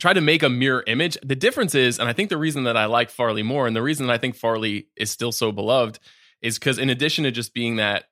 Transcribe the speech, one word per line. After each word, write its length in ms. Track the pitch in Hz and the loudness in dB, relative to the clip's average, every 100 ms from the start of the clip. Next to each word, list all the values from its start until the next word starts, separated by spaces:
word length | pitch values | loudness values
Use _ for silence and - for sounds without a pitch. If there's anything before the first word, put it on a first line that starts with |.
tried 140 | 175 | 2
to 60 | 196 | 4
make 220 | 151 160 | 4 4
a 60 | 147 | 4
mirror 340 | 123 135 127 107 | 2 2 0 0
image. 300 | 123 170 - | 0 -2 -4
The 140 | 135 135 | -6 0
difference 380 | 226 269 190 | 0 0 0
is, 240 | 143 127 117 | 4 4 2
and 100 | 117 | -2
I 40 | |
think 180 | 117 202 | -2 -2
the 60 | 160 | -2
reason 280 | 160 139 | -2 -2
that 120 | 123 113 | 0 0
I 100 | 107 | 2
like 240 | 120 117 | 2 0
Farley 320 | - 120 107 | -2 -2 0
more 240 | 107 139 120 | -2 0 0
and 100 | 113 | 0
the 60 | |
reason 240 | 131 151 127 | -2 -2 0
that 60 | |
I 60 | 117 | 0
think 160 | 127 117 | -2 -2
Farley 500 | 113 113 110 104 - - | -2 0 -2 -4 -8 -8
is 140 | 107 | -6
still 220 | - 117 | -4 -4
so 200 | - 113 | -2 -2
beloved 460 | 101 104 131 113 107 _ _ _ _ | -2 0 2 0 -4 _ _ _ _
is 160 | 117 110 | -6 -4
'cause 200 | 139 113 | -2 0
in 120 | 135 | 0
addition 340 | 123 147 160 | 0 0 0
to 60 | 143 | -2
just 240 | 120 117 | -4 -6
being 220 | 120 117 113 | -4 -2 0
that 280 | 104 101 - | 0 -2 -6